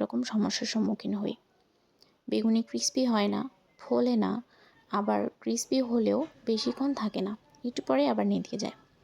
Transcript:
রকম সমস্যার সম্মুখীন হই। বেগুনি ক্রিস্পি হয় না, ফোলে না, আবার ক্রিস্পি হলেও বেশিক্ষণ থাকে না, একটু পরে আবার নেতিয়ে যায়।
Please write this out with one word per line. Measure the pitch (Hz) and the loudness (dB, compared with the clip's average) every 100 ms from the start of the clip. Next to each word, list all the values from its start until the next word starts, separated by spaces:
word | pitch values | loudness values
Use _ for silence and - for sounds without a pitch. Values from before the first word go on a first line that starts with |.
রকম | 208 233 | -2 -2
সমস্যার | 247 220 202 - 220 | -2 0 0 0 -2
সম্মুখীন | 226 202 214 185 | -2 0 -2 -4
হই। | 202 208 233 _ _ _ _ _ _ _ _ - | -4 -4 -8 _ _ _ _ _ _ _ _ -4
বেগুনি | 220 220 226 | 0 2 2
ক্রিস্পি | 226 233 - - | 0 -4 -2 0
হয় | 254 220 208 | 2 4 2
না, | 202 262 - _ - | 0 -4 -10 _ -14
ফোলে | - 247 247 240 | -2 2 4 4
না, | 190 214 - _ - _ - | 2 0 -6 _ -20 _ -6
আবার | 208 208 208 202 - | -4 0 0 -2 -4
ক্রিস্পি | - 233 - 262 | -4 -4 0 0
হলেও | 247 240 208 208 320 - - | 2 2 2 2 0 -6 -2
বেশিক্ষণ | 220 240 - 277 | -2 0 -2 -2
থাকে | 269 214 - | -2 -2 -2
না, | 190 214 _ - | -4 -6 _ -10
একটু | 247 - | -8 -4
পরে | - 262 285 | 0 2 2
আবার | 220 202 | 2 2
নেতিয়ে | 202 185 - | 0 -2 -6
যায়। | 202 - _ _ | -6 -8 _ _